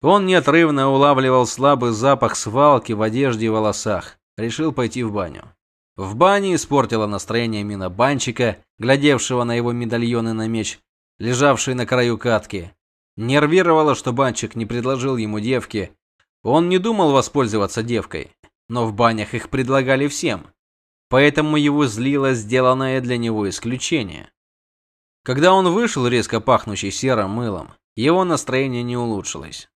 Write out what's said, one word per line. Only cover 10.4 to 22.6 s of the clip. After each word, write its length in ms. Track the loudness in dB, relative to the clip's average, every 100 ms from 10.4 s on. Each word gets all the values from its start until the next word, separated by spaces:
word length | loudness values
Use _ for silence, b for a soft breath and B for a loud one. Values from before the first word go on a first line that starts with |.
| -2
меч, 320 | -4 -4 -10 _ _ _ _
лежавший 560 | -4 2 2 2 -2 -4
на 100 | -2
краю 320 | 0 0 -2
катки. 560 | 0 -2 -2 -12 -12 _ _ _ _ -10
Нервировало, 800 | -2 0 4 4 4 4 4
что 200 | 0 -2
Банчик 420 | 0 -2 -2 -8 -8
не 100 | -6
предложил 520 | -4 -4 -4 -2 -2
ему 220 | -4 -4
девки. 520 | -2 -2 -2 -6 -6 _ _ _ _ _
Он 260 | 0 2 2
не 100 | 0
думал 320 | 0 2 4
воспользоваться 720 | 4 2 0 0 0 -2 -2
девкой, 520 | -2 -4 -4 -10 -12 _ _ _ _
но 180 | -4 -2
в 60 |
банях 420 | 2 2 2 -4 -6
их 140 | -6
предлагали 580 | -4 0 0 2 0 0
всем. 400 | -4 -4 -6 -10 _ _ _ _ _ _
Поэтому 480 | 4 4 2 0 2
его 280 | 2 2 0
злило 480 | 0 -2 0 0
сделанное 680 | -2 0 2